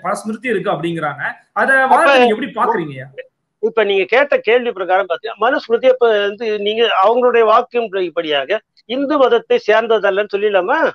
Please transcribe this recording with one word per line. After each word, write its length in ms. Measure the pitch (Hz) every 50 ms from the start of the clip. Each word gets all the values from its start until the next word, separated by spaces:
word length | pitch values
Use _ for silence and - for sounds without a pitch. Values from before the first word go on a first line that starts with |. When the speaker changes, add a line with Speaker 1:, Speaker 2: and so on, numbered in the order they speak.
Speaker 1:
பல 140 | - 180 208
ஸ்மிருதி 340 | 202 - 214 214 - - 254
இருக்கு 220 | 220 190 165 208
அப்படிங்கிறாங்க. 500 | 175 151 156 170 170 160 151 147 139 135 160 226 - - _ _ -
அத 280 | 202 226 262 269 269
Speaker 2:
அப்ப 140 | 262 254 240
Speaker 1:
வாதத்தை 240 | 269 330 294 277 254
நீங்க 160 | 247 233 214
எப்படி 160 | 226 269 214
பாக்குறீங்க? 440 | 175 220 233 233 226 202 165 147 135 131 127 135 - - - _ _ _ _ _ _ -
Speaker 2:
இப்ப 240 | 208 226 220 226 214
நீங்க 200 | 202 196 196 185
கேட்ட 340 | - 220 262 285 277 285 -
கேள்வி 340 | - 208 233 254 240 240
பிரகாரம் 340 | 190 185 185 175 185 190 196 180
பாத்தீங்கன்னா, 320 | 165 - - 220 214 196
மனுஸ்மிருதி 440 | 214 247 285 285 - - 226 226 220
இப்ப 340 | 262 254 254 240 226 214 208
வந்து 400 | 202 202 214 202 240 220 214 208
நீங்க 300 | 202 208 214 226 233 208 190 190 190
அவங்களுடைய 400 | 214 240 254 240 247 233 233 226
வாக்கின் 680 | 214 220 233 240 - - 240 233 208 180 196 185 170 151
படியாக 480 | 170 165 156 147 139 135 139 196 214 _ _ _ _ _
இந்து 320 | - 233 269 285 262 302 285
மதத்தை 420 | 262 233 233 226 226 - 240 240 - -
சேர்ந்ததல்லன்னு 680 | 214 220 226 220 226 208 180 196 190 196 208 202 208
சொல்லிடலாமா? 560 | 196 202 214 202 185 175 202 285 320 302 202 -